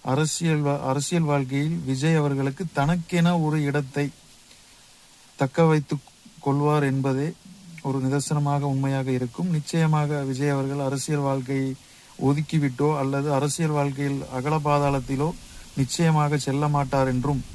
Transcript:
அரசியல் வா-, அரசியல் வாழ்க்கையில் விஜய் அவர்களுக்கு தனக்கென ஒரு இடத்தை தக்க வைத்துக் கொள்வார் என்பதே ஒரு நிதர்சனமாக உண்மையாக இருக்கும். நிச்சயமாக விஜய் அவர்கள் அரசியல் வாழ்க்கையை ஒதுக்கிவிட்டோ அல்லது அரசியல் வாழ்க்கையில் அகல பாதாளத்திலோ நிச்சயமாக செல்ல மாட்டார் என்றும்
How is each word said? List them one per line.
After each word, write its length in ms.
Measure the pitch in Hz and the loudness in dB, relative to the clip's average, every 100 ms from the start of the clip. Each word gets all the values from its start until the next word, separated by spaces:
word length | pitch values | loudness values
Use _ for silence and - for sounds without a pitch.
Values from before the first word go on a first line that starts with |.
அரசியல் 600 | 127 131 156 - 165 151 | 0 0 0 0 0 2
வா-, 200 | 143 143 | 0 0
அரசியல் 420 | 131 135 139 175 | 0 -2 0 0
வாழ்க்கையில் 540 | 156 143 127 139 151 170 135 | 2 0 0 -2 -2 -2 -2
விஜய் 300 | 131 156 160 | 0 2 4
அவர்களுக்கு 480 | 147 139 135 135 175 | 2 0 -2 -4 -4
தனக்கென 540 | 147 143 180 165 175 170 175 | 0 0 0 0 2 4 4
ஒரு 180 | 151 156 | 2 0
இடத்தை 420 | 143 143 135 143 143 - - - - - - - - - - - - - | 0 0 -2 -4 -4 -6 -20 -20 -20 -20 -20 -20 -20 -20 -20 -20 -20 -4
தக்க 260 | 135 - 165 | -2 4 4
வைத்துக் 400 | 156 143 143 - - - - | 4 0 -8 -8 -20 -20 -6
கொள்வார் 440 | 143 139 147 151 | 0 2 2 2
என்பதே 440 | 139 135 135 135 151 - - - - - | 2 0 0 -2 -4 -8 -20 -20 -20 -10
ஒரு 160 | 139 135 | -4 -2
நிதர்சனமாக 680 | 131 143 - 147 143 143 143 | 0 -2 0 0 0 0 0
உண்மையாக 400 | 135 135 135 131 | 0 0 0 0
இருக்கும். 380 | 127 123 - 180 | -2 -2 -4 -2
நிச்சயமாக 720 | 156 - 165 160 151 147 147 | -2 -2 0 2 2 0 -2
விஜய் 260 | 135 131 147 | -4 -2 0
அவர்கள் 360 | 139 135 143 135 | 0 -2 -2 -2
அரசியல் 400 | 135 143 147 139 | -2 -2 -2 0
வாழ்க்கையை 440 | 135 127 135 131 131 - - - - | -2 -2 -2 -2 -6 -14 -20 -20 -2
ஒதுக்கிவிட்டோ 680 | 135 143 151 160 143 123 147 151 | 0 2 0 0 0 0 0 2
அல்லது 300 | 135 139 147 | 0 -2 0
அரசியல் 380 | 139 143 139 160 | 0 0 0 0
வாழ்க்கையில் 500 | 147 143 135 143 139 - | 0 -2 -2 -2 -4 -4
அகல 240 | 127 135 156 | -4 0 0
பாதாளத்திலோ 720 | 147 147 143 139 127 135 156 - - - - - | 2 2 2 0 -2 -2 -2 -4 -16 -20 -10 -2
நிச்சயமாக 600 | 127 - 165 156 147 147 | -2 2 4 4 2 0
செல்ல 300 | 139 135 151 | 0 0 2
மாட்டார் 400 | 147 131 139 131 | 0 0 2 2
என்றும் 340 | 127 135 139 - | 2 0 -2 -4